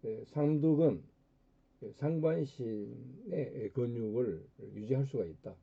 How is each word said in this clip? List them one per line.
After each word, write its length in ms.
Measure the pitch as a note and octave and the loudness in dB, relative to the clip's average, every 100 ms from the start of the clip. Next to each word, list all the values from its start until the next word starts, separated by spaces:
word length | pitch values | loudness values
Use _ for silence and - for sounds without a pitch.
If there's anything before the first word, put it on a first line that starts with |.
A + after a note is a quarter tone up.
예, 200 | A2+ A2 - | -4 -6 -4
상두근, 760 | D3 D3 D3+ D#3+ D3+ D#3+ F#2 - _ _ _ _ _ _ _ | 0 2 4 4 6 6 4 -6 _ _ _ _ _ _ _
예, 80 | - | -14
상반신의 1800 | - D3 D#3+ D#3 E3 C#3 - A#2+ G#2+ G#2 A#2 B2 F#3 A3+ F3+ B2+ - G#2+ | -4 0 2 4 2 0 -2 -4 -4 -6 -10 -14 -14 -6 -2 -2 -4 -4
근육을 720 | - A#2+ A#2 A2 A2 A#2+ D#2+ - - G#2+ | 0 0 0 0 0 0 -2 -8 -18 -14
유지할 300 | G2+ G#2+ C3+ | -10 -2 0
수가 200 | C#3 B2 | 2 0
있다. 320 | F2 D#2+ - F2+ | -4 -6 -14 -14